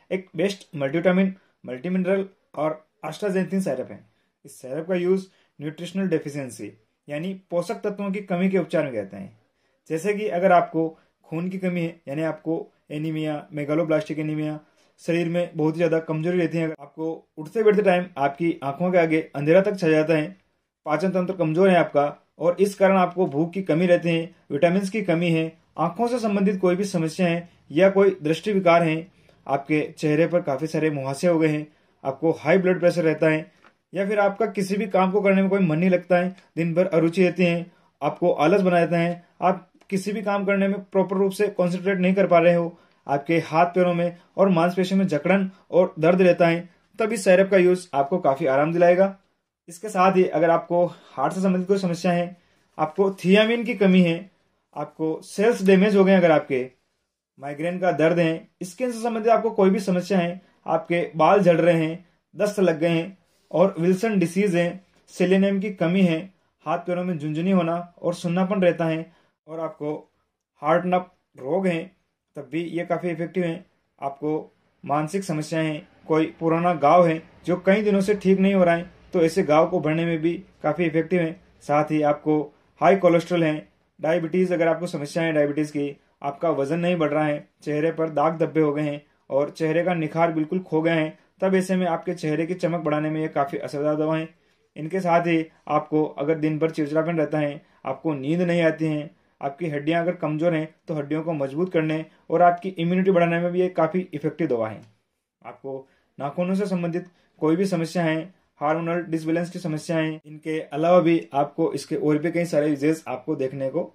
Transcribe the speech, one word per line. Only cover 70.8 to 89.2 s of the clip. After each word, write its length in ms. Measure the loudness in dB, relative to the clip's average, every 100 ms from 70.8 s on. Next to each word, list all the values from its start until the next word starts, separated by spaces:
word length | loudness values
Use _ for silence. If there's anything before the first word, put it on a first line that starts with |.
| 2
नप 260 | -2 -2 _ _ -14
रोग 320 | -6 -2 0
हैं, 280 | -2 -6 _ _ _ _ -18
तब 120 | -8
भी 120 | -8
ये 220 | -6 -6 -4
काफ़ी 240 | -4 -4
इफेक्टिव 340 | -6 -6 -4
हैं। 220 | -4 -6 -14 _ _ _
आपको 300 | -10 -6 -6 -6 -8 _ _ _
मानसिक 400 | -4 -2 -2 -4
समस्या 360 | -4 -6 -4 -4
है, 220 | -4 -6 -12 _ -2
कोई 180 | 0 0 -2
पुराना 340 | 0 0 0
घाव 340 | 2 6 6 6
है 140 | 0 -6 _ -4
जो 120 | 0 2
कई 160 | 2
दिनों 200 | 2 2
से 140 | 2 0
ठीक 240 | 2 4
नहीं 140 | 4
हो 100 | 4
रहा 120 | 4 2
है, 140 | -2 -16 _
तो 80 | 0
ऐसे 220 | 2 2
घाव 260 | 2 4 4
को 100 | 0
भरने 260 | -2 -2 -2
में 120 | -2
भी 160 | -2 -4 -10 _
काफ़ी 220 | -4 -2 0
इफेक्टिव 360 | 0 0 0
हैं। 200 | -2 -6 _ _
साथ 300 | 0 0 2
ही 100 | 2
आपको 380 | 2 0 0 0 -2 _ _ 0
हाई 140 | 4 4
कोलेस्ट्रॉल 480 | 4 4 2 0
है, 240 | 0 -2 -8 _ _ _
डायबिटीज़, 540 | -2 -2 0 0 0
अगर 140 | 2 0
आपको 200 | 0 -4
समस्या 360 | -8 -6 -4
है 100 | -2
डायबिटीज़ 380 | 0 0 0 -4
की, 240 | -4 -6 -10 _ _
आपका 280 | -10 -4 -2
वजन 280 | -2 -2 -2
नहीं 160 | -2 0
बढ़ 140 | 0
रहा 160 | 0 -2
है, 220 | -4 -8 _
चेहरे 280 | -6 -2 -2
पर 180 | -2 -4
दाग 280 | 0 0 0
धब्बे 240 | -2 0
हो 120 | 0
गए 100 | 0
हैं 180 | -4 -6 -14 _